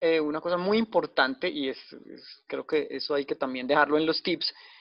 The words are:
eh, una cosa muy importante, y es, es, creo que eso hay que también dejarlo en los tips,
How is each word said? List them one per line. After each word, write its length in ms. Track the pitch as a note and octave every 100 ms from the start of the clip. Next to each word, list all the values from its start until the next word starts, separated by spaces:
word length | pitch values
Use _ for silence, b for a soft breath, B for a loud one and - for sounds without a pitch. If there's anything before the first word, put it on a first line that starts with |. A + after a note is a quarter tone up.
eh, 200 | E3 E3
una 200 | D3+ D#3
cosa 160 | E3+ F3
muy 220 | F#3 G#3+
importante, 680 | A3+ F3+ D3+ - C3 C3 F3+
y 220 | D3 C3+
es, 220 | - -
es, 520 | - - - - - -
creo 180 | C3+ -
que 180 | D#3 C#3
eso 260 | C3+ -
hay 100 | C#3+
que 100 | C#3
también 320 | D3+ C3+ C3 B2+
dejarlo 320 | D3+ C#3+ D3+
en 80 | D#3+
los 160 | D3+
tips, 320 | - E3 - - B B